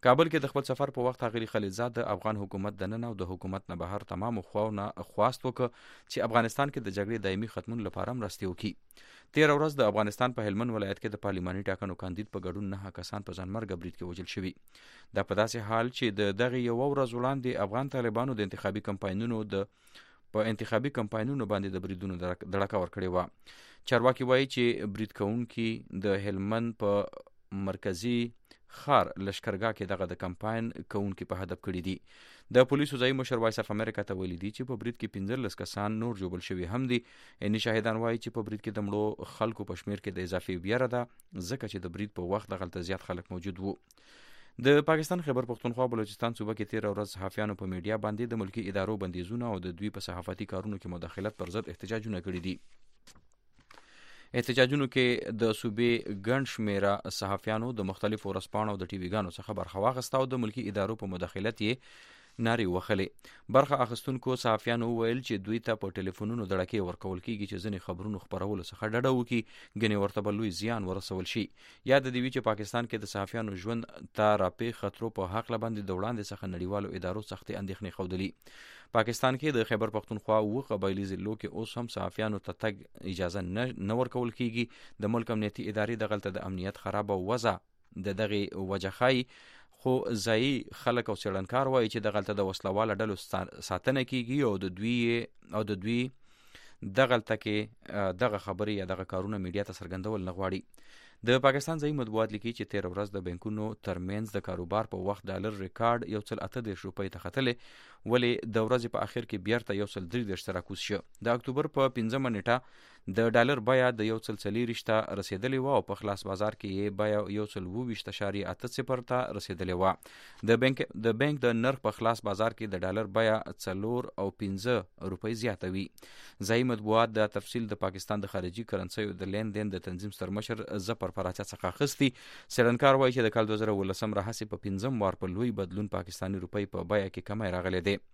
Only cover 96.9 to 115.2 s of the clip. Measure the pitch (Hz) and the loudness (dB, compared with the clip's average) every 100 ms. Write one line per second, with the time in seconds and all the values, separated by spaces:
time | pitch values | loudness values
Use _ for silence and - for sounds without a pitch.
96.9 | 98 131 123 - 110 117 104 107 - - | 4 6 6 4 -2 2 0 -2 -10 -8
97.9 | 104 98 92 123 104 101 92 104 104 95 | 0 0 2 2 2 -2 -2 0 0 -2
98.9 | 90 95 95 98 107 90 92 101 95 90 | -4 -2 -2 -2 -2 -2 -2 -4 -6 -8
99.9 | 92 98 107 92 87 95 92 - - - | -6 -2 -2 -4 -2 -2 -2 -6 -20 -20
100.9 | - - - - 127 135 135 139 160 147 | -20 -20 -6 4 6 6 4 0 -2 0
101.9 | 151 117 110 110 104 117 117 104 104 90 | 0 0 2 0 0 -6 -6 -4 -2 -2
102.9 | 90 104 98 90 87 110 107 107 110 - | -2 -4 -4 -6 -6 -4 -4 -4 -4 -4
103.9 | 90 90 101 110 101 - 90 87 101 110 | -4 -2 -4 -4 -4 -4 -6 0 0 0
104.9 | 95 92 101 - 95 104 104 95 - 117 | -2 -2 -2 -4 -4 -4 -4 -8 2 4
105.9 | 117 113 104 - 113 98 131 113 95 95 | 4 2 -4 -4 -6 -4 -4 -4 -4 -6
106.9 | 92 95 87 90 - 131 123 - - - | -4 -6 -4 -4 0 0 0 -8 -20 -20
107.9 | - - 123 120 120 117 110 110 127 117 | -12 2 4 4 2 2 2 4 2 2
108.9 | 110 107 - 117 107 92 117 - 101 104 | -2 -2 -4 -4 -4 0 0 2 -2 -2
109.9 | - 90 120 110 92 - 90 - 98 - | -4 -4 -2 -2 -4 -2 -4 -4 -8 -2
110.9 | 101 - - 110 120 117 131 151 - 135 | -4 -4 -6 0 0 0 -2 0 4 2
111.9 | 123 110 131 131 107 107 123 - - - | 4 0 0 0 0 2 2 0 -20 -20
112.9 | - - 101 117 117 120 139 107 131 127 | -14 -4 2 6 6 6 4 4 6 6
113.9 | 117 107 110 - 104 104 104 120 113 - | 4 0 0 -2 -6 -2 0 0 -2 2
114.9 | 110 - 101 | 2 4 -4